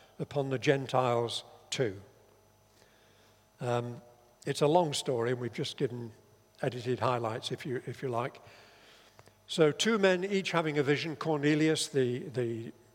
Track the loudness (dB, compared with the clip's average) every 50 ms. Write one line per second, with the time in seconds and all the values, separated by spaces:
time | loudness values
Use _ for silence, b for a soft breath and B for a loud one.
0 | B B B B -10 -4 -2 -2 -2 0 -2 0 4 4 4 4 2 0 2 2
1 | 4 4 2 2 0 -2 -4 -8 -10 -12 -20 -20 -12 -8 -2 -2 -2 -2 -2 -8
2 | -16 -20 _ _ _ _ _ _ _ _ _ _ _ _ b b b b b b
3 | b b b b b b b b b b _ -8 -4 -2 -2 -2 -2 -4 -10 -12
4 | -16 -20 -20 _ -20 _ _ _ -6 -4 0 2 2 4 4 4 4 2 -2 -4
5 | -2 -2 -2 0 0 0 0 -2 -4 -6 -4 -6 -6 -6 -4 -4 -4 -4 -4 -8
6 | -12 -12 -16 -20 _ _ -20 _ _ _ _ -6 -4 -4 -4 -4 -4 -4 -2 0
7 | 0 0 0 0 -2 -4 -4 -4 -6 -8 -8 -8 -6 -6 -6 -6 -6 -10 -10 -8
8 | -6 -4 -4 -4 -4 -4 -8 -12 B B B B B B B B B B B B
9 | B B B B B B B B _ -6 4 4 4 4 4 2 2 2 4 4
10 | 4 4 4 2 0 0 -2 -2 -2 0 0 0 0 2 0 2 2 2 2 0
11 | 0 -6 -6 -4 -2 -2 0 2 4 4 4 4 4 2 2 0 -2 -2 0 2
12 | 2 2 0 -2 -6 -6 -4 -2 -2 -2 -4 -6 -8 -10 -14 -16 -20 -20